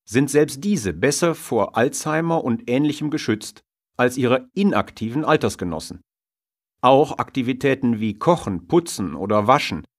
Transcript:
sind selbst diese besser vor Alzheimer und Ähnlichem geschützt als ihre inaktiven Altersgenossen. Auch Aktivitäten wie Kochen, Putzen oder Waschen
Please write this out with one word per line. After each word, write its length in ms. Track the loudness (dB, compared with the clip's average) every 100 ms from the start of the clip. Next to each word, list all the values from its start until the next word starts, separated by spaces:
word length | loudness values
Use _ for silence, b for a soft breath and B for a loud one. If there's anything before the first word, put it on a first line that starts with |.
sind 240 | -2 0 2
selbst 360 | 2 2 0
diese 280 | -2 0 -2
besser 440 | 0 0 2 0 -2
vor 400 | -2 -2 0 0
Alzheimer 640 | 0 -2 -4 -2 0 -2
und 260 | 0 -4 -2
Ähnlichem 420 | 0 0 -2 -4
geschützt 500 | -4 -2 -4 -4 -18 _ _ _ 0
als 200 | 0 2
ihre 320 | 2 0 -2
inaktiven 720 | 0 2 2 -2 -6 -6 -2
Altersgenossen. 800 | 2 2 0 -2 -6 -6 -8 -16 _ _ _ _ _ _ _ _
Auch 340 | 4 6 4 -2
Aktivitäten 840 | -6 -4 -4 -2 0 0 0 0
wie 200 | -4 0
Kochen, 480 | 2 2 0 -6 0
Putzen 460 | 0 0 -6 -6
oder 320 | -6 0 2 4
Waschen 380 | 2 2 -8 -12